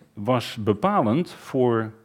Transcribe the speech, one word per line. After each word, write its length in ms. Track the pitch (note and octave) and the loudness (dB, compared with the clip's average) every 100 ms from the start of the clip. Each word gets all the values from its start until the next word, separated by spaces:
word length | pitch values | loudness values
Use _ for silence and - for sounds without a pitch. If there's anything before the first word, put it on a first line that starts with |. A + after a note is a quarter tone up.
| _ | _
was 420 | - G#2 B2+ - - | -8 -2 -2 -2 -4
bepalend 680 | G#2+ G2+ F#3+ G3+ A#2+ C3 F3 | -2 0 2 2 2 0 -2
voor 640 | - - C3+ B2 A#2 A2 A2 | -8 -6 0 2 2 -2 -8